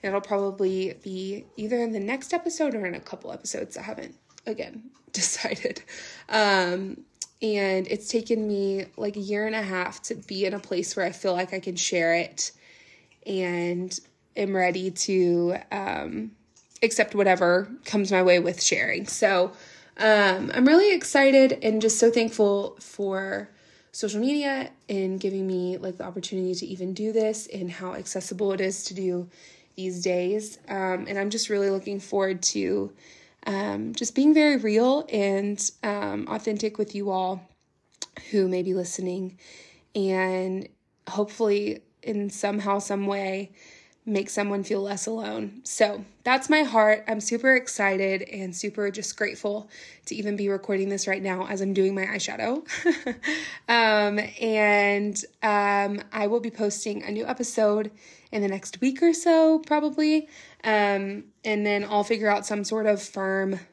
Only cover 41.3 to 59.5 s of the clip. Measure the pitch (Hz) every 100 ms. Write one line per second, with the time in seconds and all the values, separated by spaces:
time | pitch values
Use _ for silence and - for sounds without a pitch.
41.3 | - 220 202 208 214 _ _ - 208 202
42.3 | - 202 208 202 196 202 202 196 196 196
43.3 | 190 196 _ - - _ _ - 202 196
44.3 | - 202 202 196 208 196 196 - 226 220
45.3 | 220 214 208 - - 208 202 196 _ 240
46.3 | 262 262 302 285 220 214 214 214 214 208
47.3 | 233 262 254 254 - 196 190 196 190 196
48.3 | 202 190 175 208 208 202 196 - - 202
49.3 | - 208 208 208 - - - - 220 208
50.3 | 202 202 196 196 196 196 196 196 190 190
51.3 | 185 185 190 196 196 190 196 190 196 -
52.3 | - 113 277 320 - 349 - - - -
53.3 | 311 - - - 233 226 214 208 208 214
54.3 | - 226 214 208 208 202 202 208 190 -
55.3 | _ 220 208 202 202 202 202 - 220 208
56.3 | 233 233 220 208 202 220 208 202 208 -
57.3 | 254 240 - 214 208 214 - - - _
58.3 | 214 202 190 - - 254 269 339 330 349
59.3 | 320 320